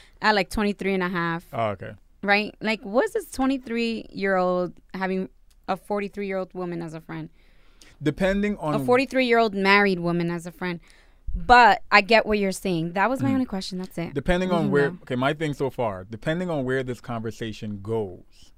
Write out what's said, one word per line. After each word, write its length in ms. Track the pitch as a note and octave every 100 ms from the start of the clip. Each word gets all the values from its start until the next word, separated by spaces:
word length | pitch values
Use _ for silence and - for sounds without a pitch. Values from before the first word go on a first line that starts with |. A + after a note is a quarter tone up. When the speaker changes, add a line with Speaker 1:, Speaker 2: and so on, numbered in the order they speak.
| - -
Speaker 1:
at, 140 | G#3 G#3+
like, 120 | F3+
twenty-three 460 | - G#3 G3 F#3+
and 80 | F#3+
a 60 | F3+
half. 360 | F3+ E3+ E3 -
Speaker 2:
Oh, 180 | C3 A2
okay. 240 | G2 A2 G#2+ _ -
Speaker 1:
Right? 320 | G3 G3+ G#3 -
Like, 220 | G#3+ A3
what's 320 | G3 A3+ G#4+
this 180 | A4+ E4+
twenty-three-year-old 1400 | - C4 C4+ B3+ A#3 A#3 A3+ - - G3 F#3 F3+ F3+ F3+ - -
having 340 | F#3 F#3 F#3+ F#3 _ - _ -
a 100 | F#3+
forty-three-year-old 800 | - G3+ G3+ G#3 G3+ F#3+ F#3
woman 280 | F#3 F3+ E3+
as 120 | E3
a 60 | D#3+
friend? 300 | D#3+ D#3+ D#3 _ _ - - - - -
Speaker 2:
Depending 560 | D3 C#3+ F#3+ G3+ G#3 G#3
on 180 | D3+ D3+
Speaker 1:
A 20 |
forty-three-year-old 800 | B3 B3 C4+ B3+ B3 A#3 A3+ G3
married 420 | G3 G3+ G3+ F3+
woman 320 | E3+ E3+ E3+
as 160 | E3+ F3
a 60 |
friend. 260 | - F3+ E3+ - - - _ -
But 480 | F3+ E3+ B3 A3+ F#3+ -
I 80 | G#3
get 240 | G3 A3 -
what 120 | G#3+
you're 120 | G3
saying. 420 | F#3+ G3 E3+ E3+
That 140 | F3+ G#3
was 120 | C4
my 60 | C4+
Speaker 2:
Mm. 60 |
Speaker 1:
only 100 | C4+
question. 340 | B3+ F#3+ F#3+ F#3
That's 180 | F#3 -
it. 140 | E3+
Speaker 2:
Depending 340 | C#3+ D#3+ F3+ F#3
Speaker 1:
We 60 | F3
Speaker 2:
on 60 |
Speaker 1:
can 60 | D3+
Speaker 2:
where, 180 | C#3+ C#3+
Speaker 1:
go. 80 | F3+
Speaker 2:
okay, 120 | -
my 200 | B2 C3+
thing 180 | D3+ D#3+
so 160 | C#3+ C3+
far, 340 | - A#2 F#2+
depending 460 | F#2+ A2+ D#3 E3 F3+
on 140 | D#3
where 180 | B2+ C3
this 180 | B2+ A#2+
conversation 800 | - A#2 A2+ - A2+ G#2+ A2 G2+
goes 680 | G2 A2+ G2+ F#2 - - -